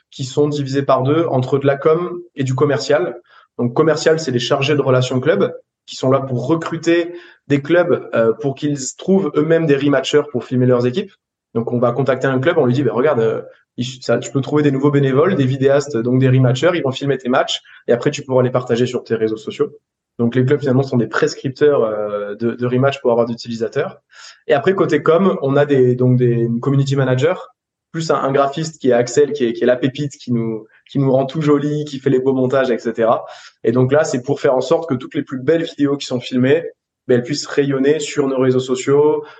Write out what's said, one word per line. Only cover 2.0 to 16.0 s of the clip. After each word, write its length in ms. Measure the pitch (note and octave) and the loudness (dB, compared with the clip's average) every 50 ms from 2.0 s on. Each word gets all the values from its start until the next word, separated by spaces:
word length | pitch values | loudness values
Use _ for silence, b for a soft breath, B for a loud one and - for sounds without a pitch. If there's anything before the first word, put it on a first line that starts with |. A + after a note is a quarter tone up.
| F3+ F3 - - - - _ | -2 -6 -8 -10 -14 -10 _
et 80 | C#3+ C3 | -4 -4
du 100 | C3 C3 | -2 0
commercial. 680 | C3 D3+ C#3+ C3+ - - - C#3+ D#3+ F3+ - - b b b b b b b _ | 0 0 0 0 0 0 0 0 0 0 -4 -8 b b b b b b b _
Donc, 160 | - A#2+ A#2 - | -4 -4 -2 0
commercial, 460 | D#3+ D#3+ D#3+ D3 D3+ - E3 D#3+ D#3+ | 2 2 2 0 2 2 2 2 2
c'est 120 | - C3+ | 0 -2
les 80 | B2 A#2+ | -2 -2
chargés 360 | - - D3 C#3 C3+ D3 D3+ | -2 -2 -2 0 0 0 0
de 60 | C#3 | 0
relations 380 | C3 C3+ B2+ B2+ B2+ - C3 B2+ | 2 2 2 2 2 0 -2 -2
club 360 | A#2+ D#3 G3 G3+ - - - - _ _ _ _ _ | 0 0 0 2 0 -2 -4 -8 _ _ _ _ _
qui 80 | - - | -18 -8
sont 160 | - - C3 | -4 0 2
là 80 | C3+ C3 | 2 0
pour 280 | C3 B2+ B2 A#2 B2 | 0 -2 -4 -4 -2
recruter 640 | C#3+ E3 E3 - - D#3+ - - E3+ E3+ F3 E3+ F3 B B B B B B _ | -2 -2 -2 -2 -6 -8 -4 0 0 2 2 0 -2 B B B B B B _
des 140 | - C#3+ C#3 | -2 -2 -2
clubs, 480 | C#3+ - E3+ F3 E3+ D3 A#2+ A2+ - - - | 0 2 2 2 4 2 0 -2 -2 -2 0
euh, 200 | A#2 A2+ A2+ A2 | 2 2 2 0
pour 220 | - - C3+ B2+ | 0 -2 -6 -4
qu'ils 220 | - D3+ D3 C#3+ C3 - - - | -4 -4 -4 -4 -4 -6 -10 -12
trouvent 340 | - - F#3 G3 F#3+ D#3 D3 - | -6 0 2 2 2 2 0 0
eux-mêmes 300 | D3+ D3+ D#3+ E3 E3 D#3+ | 0 2 2 2 2 2
des 100 | C#3+ C#3+ | 2 2
rematchers 460 | C3 C#3+ C#3+ C#3+ C3 B2+ - D3 D3 C#3+ - | 2 2 2 2 0 0 2 0 0 0 0
pour 120 | - A#2 - | -4 -8 -6
filmer 220 | - C3 B2+ B2+ | -2 0 2 4
leurs 200 | B2+ B2 A#2+ B2 | 4 4 2 2
équipes. 260 | B2 B2 G3 G3+ - _ _ _ _ _ _ _ _ - | 0 -2 -4 -6 -6 _ _ _ _ _ _ _ _ -6
Donc, 180 | A#2 A2+ - | -6 -4 -2
on 80 | B2 A#2 | 0 0
va 120 | A#2+ A#2+ A#2 | 0 0 0
contacter 340 | C#3 C3 C3+ B2+ B2+ C#3 | 0 0 0 0 0 0
un 120 | C3+ C3 B2+ | 0 0 0
club, 180 | C3 E3+ F3 | 0 0 2
on 80 | D#3+ B2+ | 2 2
lui 80 | B2 B2 | 2 2
dit, « 100 | D3 C3+ | 0 0
Ben, 80 | A2 | 0
regarde, 280 | G#2 A#2 C#3 D#3 C#3 A2+ | 0 2 2 2 2 2
euh, 200 | A2+ A2 - - B B B B B _ _ | 0 0 -2 -4 B B B B B _ _
il, 80 | B2 A#2+ | -8 -8
ça, 320 | C3 C3 - - - C#3 | -8 -10 -8 -4 -2 -2
tu 140 | C3 - - | -2 -2 -4
peux 100 | - C#3 | -4 -4
trouver 200 | C3 - D3 D3+ | -2 0 0 2
des 100 | D3 C#3+ | 2 2
nouveaux 200 | C3 C3 C#3+ D3 | 2 0 0 2
bénévoles, 440 | C#3 C#3+ C#3 C3+ B2+ C#3 E3+ G3 F#3+ | 2 2 2 2 2 2 2 2 2
des 100 | C3+ C3+ | 0 0
vidéastes, 500 | B2+ C3+ C3 C3 C3+ C#3 D3 - - - | 0 0 0 2 2 2 2 0 -2 -4
donc 240 | A2+ | -4